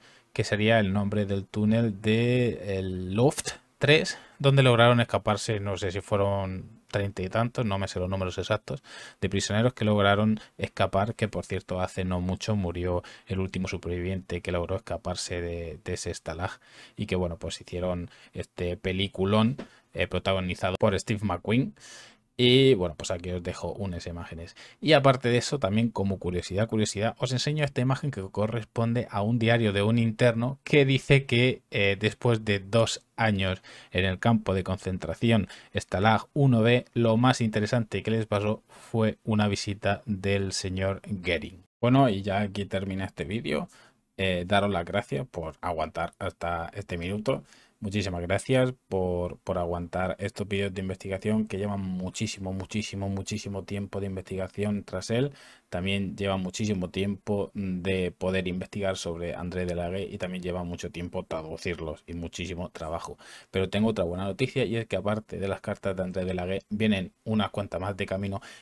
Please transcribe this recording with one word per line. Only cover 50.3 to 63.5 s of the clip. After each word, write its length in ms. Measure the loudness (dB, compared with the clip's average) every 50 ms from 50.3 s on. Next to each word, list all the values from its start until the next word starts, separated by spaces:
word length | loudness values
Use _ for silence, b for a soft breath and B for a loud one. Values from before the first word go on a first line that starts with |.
| -6 -6 -6
vídeos 240 | -4 -2 -2 -2 -2
de 100 | -4 -6
investigación 640 | -6 -6 -6 -8 -8 -8 -6 -4 -2 0 0 0 0
que 100 | -2 -4
llevan 240 | -4 -4 -4 -4 -4
muchísimo, 720 | -4 -4 -4 -4 -6 -6 -6 -6 -6 -6 -6 -6 -8 -6 -6
muchísimo, 560 | -6 -6 -6 -6 -6 -6 -6 -6 -6 -4 -4
muchísimo 540 | -4 -4 -4 -6 -6 -6 -6 -6 -8 -8 -8
tiempo 360 | -6 -6 -6 -6 -6 -6 -6
de 60 | -6
investigación 800 | -6 -6 -8 -8 -8 -6 -6 -6 -6 -4 -4 -2 -2 -2 -2 -4
tras 260 | -6 -8 -6 -4 -2
él. 240 | 0 0 0 -2 -4 B B B B B B _
También 460 | -6 -2 0 0 0 0 0 -2 -4
lleva 220 | -2 -2 0 0
muchísimo 540 | 0 -2 -4 -4 -2 -2 0 0 -2 -2 -2
tiempo 580 | -2 -2 -2 -2 -4 -4 _ -2 -2 -2 -2 -4 -6
de 560 | -6 -4 -4 -4 -2 -2 -2 0 0 0 -2
poder 360 | -4 -4 -2 -2 0 0 -2
investigar 500 | -2 -4 -4 -6 -6 -6 -4 -2 -2 -2
sobre 360 | -4 -6 -6 -6 -4 -6 -6 -6
André 320 | -6 -8 -6 -4 -4 -2
de 80 | -2 -2
la 140 | -4 -4
Hague 160 | -4 -4 -6 -6
y 160 | -8 -8 -8
también 240 | -6 -6 -6 -6 -6
lleva 200 | -6 -4 -4 -6
mucho 280 | -6 -8 -8 -8 -10
tiempo 320 | -8 -8 -8 -6 -6 -8 -6
traducirlos 800 | -6 -8 -8 -8 -8 -10 -6 -6 -4 -4 -4 -6 -8 -10 -10 _
y 80 | -12 -10
muchísimo 560 | -8 -8 -8 -8 -10 -8 -8 -8 -8 -8 -10
trabajo. 480 | -10 -10 -8 -6 -6 -6 -8 -10 -14 B B B B B B
Pero 220 | B